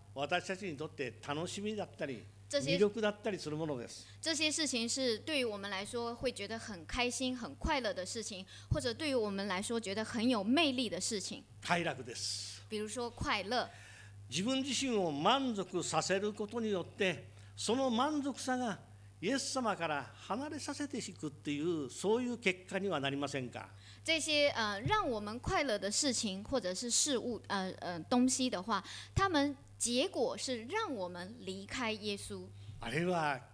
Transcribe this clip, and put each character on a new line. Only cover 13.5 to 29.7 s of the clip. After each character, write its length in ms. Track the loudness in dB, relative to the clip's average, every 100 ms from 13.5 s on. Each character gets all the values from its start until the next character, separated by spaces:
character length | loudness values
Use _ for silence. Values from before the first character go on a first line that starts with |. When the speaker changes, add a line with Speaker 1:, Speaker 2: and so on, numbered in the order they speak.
| 0 0 -6 -16 -16 -16 -16 -6
Speaker 1:
自 120 | -2
分 200 | 2 2
自 120 | 2
身 200 | 0 2
を 160 | 4 2
満 440 | 4 6 6 4
足 280 | 0 -2 -2
さ 200 | 2 2
せ 180 | 4 2
る 140 | 2
こ 120 | -2 -4
と 140 | -2
に 100 | 0
よ 120 | 0
っ 20 |
て、 400 | -2 2 2 2 -6 -16 -16 -6
そ 180 | 2
の 140 | 4 4
満 340 | 4 4 2
足 160 | 0 -2
さ 200 | 0 0
が 200 | 0 -2 -8 -18 -18 -4
イ 80 | 0
エ 80 | 2
ス 160 | 0
様 200 | 0 2
か 140 | 2 2
ら 180 | 0 -2 -10 -4
離 240 | -2 -2
れ 80 | -6
さ 160 | -6
せ 120 | -4 -2
て 120 | -2
い 160 | -6
く 140 | -6 -6
っ 20 |
て 200 | -6 -2
い 120 | 0
う、 260 | 2 0 -2
そ 280 | -2 2 4
う 60 |
い 60 | 2
う 80 | 2
結 300 | 2 0 -2
果 100 | -2
に 120 | 2
は 100 | 2
な 80 | 2
り 80 | 0
ま 100 | 0
せ 140 | -2
ん 100 | -4
か？ 180 | -6 -10 -14 -18 -10
Speaker 2:
这 160 | 0 2
些， 300 | 4 4 4
呃， 280 | 4 0 0
让 260 | 2 2 2
我 100 | 0
们 200 | -4 -4
快 240 | 0 2
乐 160 | 2 2
的 120 | 0
事 220 | 2 2
情 320 | 2 0 -2
或 160 | -2 -2
者 140 | 0
是 160 | -2 0
事 260 | 2 4 2
物， 240 | 0 -4 0
呃， 260 | 0 0 -4
呃， 180 | -6 -6
东 280 | 4 6 6
西 220 | 4 2
的 120 | 0
话， 220 | 0 0 -2 -12 -2
他 160 | 2 6
们 260 | 6 4 0 -12